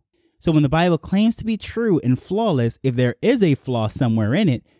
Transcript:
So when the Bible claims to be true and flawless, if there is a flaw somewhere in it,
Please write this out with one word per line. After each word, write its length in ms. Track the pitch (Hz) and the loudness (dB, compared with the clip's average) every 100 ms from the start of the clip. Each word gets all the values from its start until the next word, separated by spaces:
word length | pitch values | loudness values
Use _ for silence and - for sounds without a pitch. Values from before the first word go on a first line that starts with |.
| _ _ _ _ | _ _ _ _
So 140 | - | 0
when 100 | 156 | 2
the 60 | 147 | 2
Bible 280 | 156 180 165 | 2 0 0
claims 380 | - 190 220 - | -2 0 0 0
to 100 | 220 | -6
be 120 | 220 | -6
true 420 | - - 233 170 | -8 -4 0 0
and 160 | 120 127 | 2 -2
flawless, 640 | - 190 226 139 117 - | -2 -2 0 0 -2 -2
if 140 | 135 120 | -4 0
there 200 | 123 - | 0 0
is 220 | 185 262 | 0 2
a 120 | 185 139 | 2 0
flaw 340 | - 120 107 | -2 -4 -4
somewhere 440 | - 123 110 107 | -2 0 0 0
in 140 | 147 208 | 2 0
it, 180 | 120 - | -2 -6